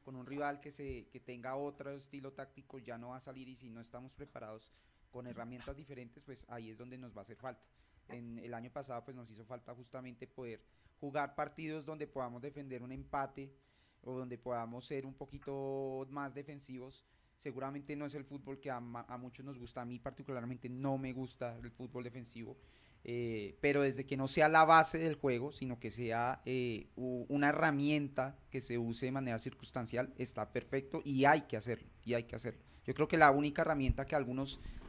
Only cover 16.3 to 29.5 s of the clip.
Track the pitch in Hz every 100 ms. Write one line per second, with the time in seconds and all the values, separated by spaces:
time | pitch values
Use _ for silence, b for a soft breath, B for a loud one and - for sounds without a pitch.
16.3 | 131 143 143 139 127 131 - _ _ _
17.3 | _ 147 123 135 143 143 147 147 143 139
18.3 | 143 135 135 143 123 120 120 - 123 123
19.3 | - 135 127 120 - 120 123 135 127 139
20.3 | 127 120 123 123 127 139 135 131 127 127
21.3 | - 120 117 120 - 127 123 120 127 117
22.3 | 117 113 117 - - - - - 120 117
23.3 | 110 101 - 143 143 139 123 135 135 135
24.3 | - 156 160 160 165 156 160 160 147 139
25.3 | 120 139 147 131 120 113 104 120 113 120
26.3 | - - 127 123 107 - - 127 123 127
27.3 | 143 143 151 160 143 143 151 143 139 131
28.3 | 135 - 131 120 120 117 117 127 139 131
29.3 | 113 131